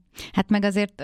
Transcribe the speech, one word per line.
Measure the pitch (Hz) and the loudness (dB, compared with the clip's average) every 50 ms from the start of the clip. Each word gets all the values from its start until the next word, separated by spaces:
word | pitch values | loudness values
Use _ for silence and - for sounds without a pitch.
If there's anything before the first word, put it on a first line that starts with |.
| - _ _ - - - | -8 _ _ -18 -16 -4
Hát | - 208 190 - | -2 -2 0 2
meg | 214 208 202 | 2 2 2
azért | 202 185 208 208 202 - - | 2 2 0 -2 -2 -4 -8